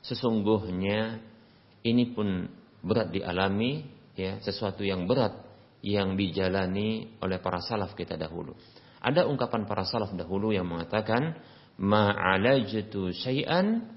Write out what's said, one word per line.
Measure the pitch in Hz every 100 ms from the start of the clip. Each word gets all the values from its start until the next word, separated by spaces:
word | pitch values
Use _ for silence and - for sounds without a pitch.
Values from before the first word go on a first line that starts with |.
sesungguhnya | - 123 123 110 101 107 92 90 95 104 110 113 - - - - - -
ini | 117 117 120
pun | 107 104 92 87 - - -
berat | 87 110 98
dialami, | 92 92 90 98 101 120 151 - - - -
ya, | 95 95
sesuatu | - 95 104 92 101
yang | 92
berat | 90 127 110 - - - - _
yang | 101 104 95
dijalani | 95 98 85 92 95 92 98 107 110 107 -
oleh | 92 92
para | 92 90
salaf | - 110 92 -
kita | 85
dahulu. | 80 80 82 - - - - - -
Ada | 120 151 -
ungkapan | 135 120 113 104
para | 101
salaf | 95 117 101
dahulu | 92 82 95 110
yang | 101 90
mengatakan, | 85 85 107 107 117 156 160 - - - -
"Ma | 98 104 104
alajtu | 101 92 95 113 135 104 107 104 101 92
syai'an | 87 127 135 - 170 202 226 -